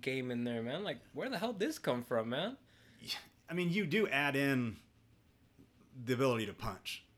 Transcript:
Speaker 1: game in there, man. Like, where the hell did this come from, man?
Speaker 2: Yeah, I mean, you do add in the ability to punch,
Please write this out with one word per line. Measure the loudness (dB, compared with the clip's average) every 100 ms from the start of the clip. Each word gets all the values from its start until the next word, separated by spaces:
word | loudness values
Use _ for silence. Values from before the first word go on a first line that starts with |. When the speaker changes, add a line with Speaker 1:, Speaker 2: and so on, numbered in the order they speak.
Speaker 1:
game | -2 -2 0
in | 0
there, | 0 0
man. | -2 -4
Like, | -4 -6 -8
where | -8 -4
the | -2
hell | -4
did | -2 -2
this | -2
come | -2 -2
from, | 0 0 0
man? | -2 -2 -6 -18 -20 -20 -18
Speaker 2:
Yeah, | -10 -10 -10 _ -6
I |
mean, | 0 2
you | 2 2
do | 4 4
add | 4 2
in | 4 4 4 0 -4 -14 _ _ _ _ _ _ _ -20 _ -20 -12
the | -2
ability | 2 4 4 0
to |
punch, | -4 -6 -6 -8 -10 -12